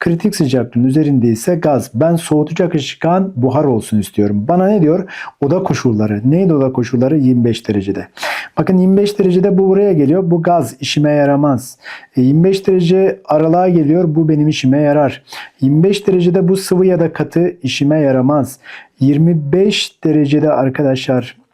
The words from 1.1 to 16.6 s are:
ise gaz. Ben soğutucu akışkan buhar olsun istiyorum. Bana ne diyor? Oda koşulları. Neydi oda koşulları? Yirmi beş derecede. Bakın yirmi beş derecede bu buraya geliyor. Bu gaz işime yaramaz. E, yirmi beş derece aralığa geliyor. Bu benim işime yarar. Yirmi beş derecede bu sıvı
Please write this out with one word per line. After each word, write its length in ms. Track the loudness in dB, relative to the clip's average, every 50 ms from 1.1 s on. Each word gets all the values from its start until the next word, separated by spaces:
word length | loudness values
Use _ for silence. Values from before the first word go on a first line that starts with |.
| 2 2 2 0
ise 260 | 0 -2 -2 -4 -2
gaz. 360 | 0 0 0 0 -2 -2 -4 -2
Ben 220 | 0 0 0 0
soğutucu 480 | -2 -2 -2 0 0 0 -2 -2 -2 -2
akışkan 680 | -2 -2 -4 -6 -8 -8 -4 -2 0 0 0 -2 -2 -2
buhar 280 | -2 -2 0 0 0 0
olsun 340 | 0 0 -2 -2 -2 -4 -4
istiyorum. 460 | -4 -2 -2 -2 -2 0 -2 -2 -2 0
Bana 180 | 0 2 2
ne 160 | 2 2 2
diyor? 280 | 2 2 2 0 -4 -8 -14 -16 -16 -18 -8 _
Oda 220 | -2 -2 0 0
koşulları. 680 | 0 -2 -2 -2 -2 -2 0 0 0 -2 -2 -2 0 0
Neydi 240 | 2 2 2 2 2
oda 180 | 2 0 0
koşulları? 460 | -2 -4 -4 -2 -2 -2 0 0 0 2
Yirmi 260 | 2 2 2 2 2
beş 240 | 0 -2 -2 -4 -4
derecede. 400 | -4 -2 -2 -4 -6 -6 -10 -12 _ -10 -10 -8 -8 -10 -12 -8 -6 -4
Bakın 180 | 0 2 2
yirmi 200 | 2 4 4 2
beş 220 | 2 2 0 0 0
derecede 400 | 0 0 2 2 2 2 2 2
bu 100 | 2 2
buraya 240 | 2 2 2 2
geliyor. 380 | 2 2 2 2 2 0 0 0
Bu 120 | 0 0
gaz 340 | 2 0 0 0 0 -4 -8 -10
işime 300 | -10 -4 -2 0 0 2
yaramaz. 680 | 2 2 2 2 2 2 0 0 0 -2 -6 -10 -18 -20 -20 -18 -18 -18 -20 _ _
E, 40 | 0
yirmi 240 | 2 2 4 4 2
beş 220 | 2 0 0 0
derece 540 | 0 0 2 2 2 2 2 2 0 -2 -4 -4
aralığa 440 | -2 0 0 2 2 2 2 2 2
geliyor. 460 | 2 2 2 2 2 2 0 0 0
Bu 140 | 0 0 2
benim 200 | 2 2 0 0
işime 320 | 0 0 0 2 2 2
yarar. 420 | 2 2 2 2 0 0 -2 -8 -14 -20 -20 -20 -20 -20 _ _
Yirmi 240 | 0 2 2 2 2
beş 220 | 2 0 0 0
derecede 420 | 0 0 2 2 2 2 2 2 0
bu 80 | 0
sıvı 300 | -2